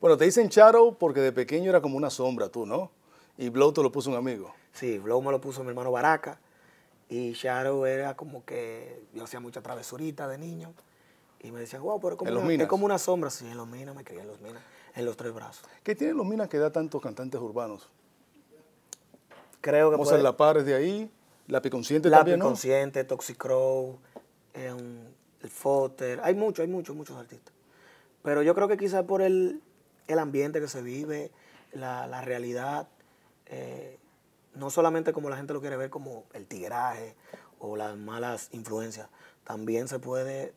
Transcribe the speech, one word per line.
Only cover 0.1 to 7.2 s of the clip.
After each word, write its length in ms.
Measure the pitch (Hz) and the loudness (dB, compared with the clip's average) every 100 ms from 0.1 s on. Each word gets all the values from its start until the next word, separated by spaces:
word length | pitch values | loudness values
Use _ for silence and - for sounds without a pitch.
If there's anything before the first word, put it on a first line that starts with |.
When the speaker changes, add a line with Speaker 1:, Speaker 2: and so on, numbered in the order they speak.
| 151 | 8
Speaker 1:
te 80 | |
dicen 240 | 160 190 220 | 6 6 4
Charo 460 | - 214 233 233 - | 12 12 12 8 6
porque 220 | 170 139 | 0 2
de 100 | 135 | 2
pequeño 400 | 123 120 151 185 | 2 0 0 4
era 100 | 175 | 4
como 160 | 147 135 | 4 -2
una 140 | 143 | -4
sombra 380 | - 127 123 101 | -2 -2 -2 -4
tú, 180 | 117 107 | -4 -4
¿no? 240 | 110 95 _ _ _ _ - | -4 -6 _ _ _ _ -8
Y 120 | 123 | -6
Blow 220 | 120 143 | 4 4
te 120 | 151 | 6
lo 80 | 139 | 2
puso 180 | 143 127 | 0 -4
un 60 | 123 | -2
amigo. 360 | 127 117 92 - _ | -4 -6 -10 -18 _
Speaker 2:
Sí, 260 | - 127 107 | -10 -6 -6
Blow 240 | 98 120 | 0 0
me 80 | 135 | 0
lo 100 | 135 | -2
puso 220 | 135 131 | -4 -10
mi 60 | 127 | -10
hermano 240 | 120 127 | -6 -4
Baraka, 480 | 123 143 156 143 147 _ _ _ _ _ _ _ | 2 4 2 0 -14 _ _ _ _ _ _ _
y 260 | 120 | -6